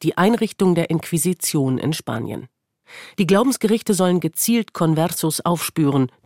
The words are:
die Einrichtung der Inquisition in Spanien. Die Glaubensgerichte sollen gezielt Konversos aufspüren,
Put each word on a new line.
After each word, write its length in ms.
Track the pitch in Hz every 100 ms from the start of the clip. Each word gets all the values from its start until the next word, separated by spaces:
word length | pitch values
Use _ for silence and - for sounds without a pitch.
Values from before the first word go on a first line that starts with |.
die 120 | 156 -
Einrichtung 600 | 190 240 220 - 190 170
der 140 | 165
Inquisition 880 | 165 - 165 170 175 - 151 135 131
in 160 | 139
Spanien. 520 | 160 - 117 117 - - _ _ _ _ - - -
Die 80 | 170
Glaubensgerichte 680 | 196 254 247 202 226 -
sollen 260 | 180 180 180
gezielt 540 | 160 - - 233 -
Konversos 680 | - 165 156 160 - 160 -
aufspüren, 680 | 170 170 - - 143 139 127 _